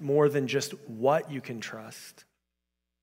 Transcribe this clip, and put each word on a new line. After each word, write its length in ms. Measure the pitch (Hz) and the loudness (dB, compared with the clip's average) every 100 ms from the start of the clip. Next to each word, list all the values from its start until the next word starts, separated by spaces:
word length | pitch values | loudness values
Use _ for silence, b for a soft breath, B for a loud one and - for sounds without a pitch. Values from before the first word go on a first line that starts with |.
more 280 | 143 147 147 | 2 4 6
than 200 | 143 127 | 4 0
just 240 | 135 - - - | -2 -4 -10 -14
what 420 | 110 123 160 156 | 0 2 2 0
you 100 | 139 | -10
can 200 | 127 117 | -10 -10
trust. 640 | - 110 110 - - - _ _ _ _ _ _ _ _ | -10 -12 -14 -18 -20 -20 _ _ _ _ _ _ _ _